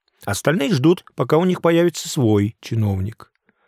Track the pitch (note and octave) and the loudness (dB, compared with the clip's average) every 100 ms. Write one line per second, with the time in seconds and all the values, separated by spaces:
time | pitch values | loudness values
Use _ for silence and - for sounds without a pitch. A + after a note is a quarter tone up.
0 | _ _ - - - E3+ C#4 D3+ D3+ F#3 | _ _ -8 -4 -2 0 0 2 2 2
1 | - - C3+ D#3 F#3 F3+ E3+ E3+ F3 - | -2 -6 0 2 2 0 0 2 2 -2
2 | - - A2+ G#2 G2+ - - A2+ G#2 F#2+ | -6 0 2 2 0 -4 -8 -4 -2 -2
3 | G2 - - _ _ _ | -6 -10 -20 _ _ _